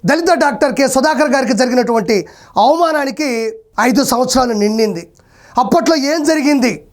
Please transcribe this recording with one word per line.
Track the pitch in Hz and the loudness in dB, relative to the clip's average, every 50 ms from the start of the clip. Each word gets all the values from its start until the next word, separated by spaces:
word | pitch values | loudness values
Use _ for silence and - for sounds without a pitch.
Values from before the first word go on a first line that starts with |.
| - | 0
దళిత | 180 277 320 339 349 349 | 0 0 0 2 0 2
డాక్టర్ | 269 320 285 240 - 311 277 208 | 2 2 0 0 0 -2 -2 0
కె | - 277 262 | 0 -2 0
సుధాకర్ | 262 262 247 311 311 240 302 294 | 0 0 0 0 0 0 0 0
గారికి | 247 269 262 208 254 | 0 0 0 0 0
జరిగినటువంటి | 202 254 247 240 254 240 233 233 226 208 170 220 196 156 - - - - - - | 0 0 0 0 0 0 0 0 -2 0 0 -2 -2 -2 -6 -16 -20 -20 -8 -2
అవమానానికి | - 208 247 302 330 349 320 311 294 277 269 - - 311 277 240 226 226 226 220 - - _ _ - | 0 2 2 2 2 0 0 0 -2 -2 -4 -4 -4 -4 -4 -4 -4 -4 -6 -8 -10 -20 _ _ -2
ఐదు | 214 247 247 240 262 | 0 2 2 2 2
సంవత్సరాలు | 269 254 233 254 247 - 254 254 240 233 | 0 0 0 0 0 0 0 0 0 0
నిండింది. | 208 202 214 214 220 226 214 185 165 170 - _ _ _ _ _ _ - - - - | 0 0 0 0 0 0 0 -2 -6 -12 -16 _ _ _ _ _ _ -20 -6 -2 -2
అప్పట్లో | 254 - - 339 - - 330 | 0 2 2 2 2 2 0
ఏం | 311 262 277 311 339 294 | 0 0 -2 -2 0 0
జరిగింది | 302 320 311 269 285 294 277 233 240 190 - - _ | 0 0 0 2 0 2 2 2 0 -2 -4 -12 _